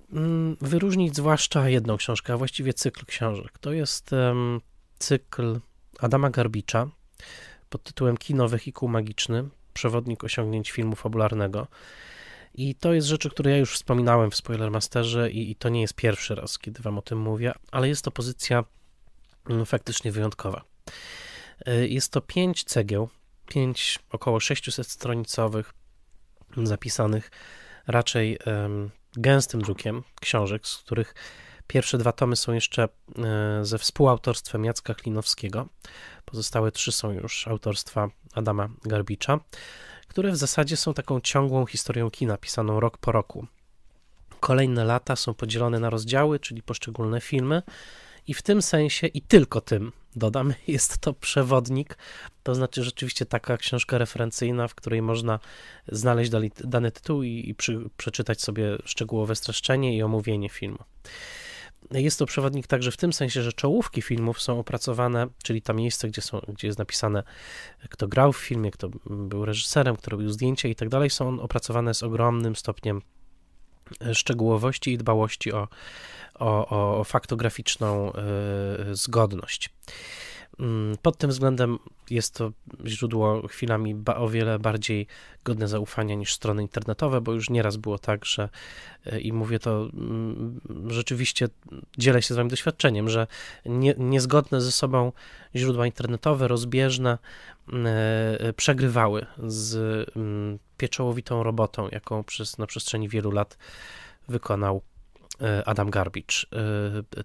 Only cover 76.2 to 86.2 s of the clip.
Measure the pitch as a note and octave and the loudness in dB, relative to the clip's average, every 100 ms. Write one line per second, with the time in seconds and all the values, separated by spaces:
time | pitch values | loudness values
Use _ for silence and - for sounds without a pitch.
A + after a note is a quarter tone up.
76.2 | - - A2+ G#2+ - G#2 G2+ G#2 G#2 - | -18 -2 2 2 2 2 2 2 2 0
77.2 | - A#2 A2+ - - - G#2+ G2+ G2+ - | 0 0 0 0 -2 0 0 0 0 -2
78.2 | G2+ G2+ G2+ G2 G2 G2+ G2+ G2 - A#2 | -2 -2 -2 -2 -2 -4 -4 -4 2 4
79.2 | G#2+ F#2+ - - - - - - - - | 4 2 -6 -6 -8 -10 -18 -16 -14 -14
80.2 | - - - - B2 A2 G#2+ G#2+ E3 D#3+ | -14 -16 -16 -4 -2 0 0 2 2 2
81.2 | D3 C3 C3+ B2+ A#2+ A#2 - - - A#2+ | 0 2 2 4 2 0 -8 -20 -4 -2
82.2 | - - A2+ - - - A2+ G#2+ A#2 A2+ | -2 -4 -6 -6 -16 -12 -8 -4 0 2
83.2 | G#2+ A2 G#2 - A#2+ A2 A2 G#2+ G#2+ A#2+ | 4 2 -2 -4 0 0 0 -2 -2 0
84.2 | A#2 A2+ A2 G#2+ A2 A2 - G#2+ G2+ - | 0 2 0 0 0 -2 -2 -2 -4 -12
85.2 | - - - A2 G#2 G#2+ G#2 - G#2+ G#2 | -20 -8 -4 -2 0 -2 -2 -2 -2 -2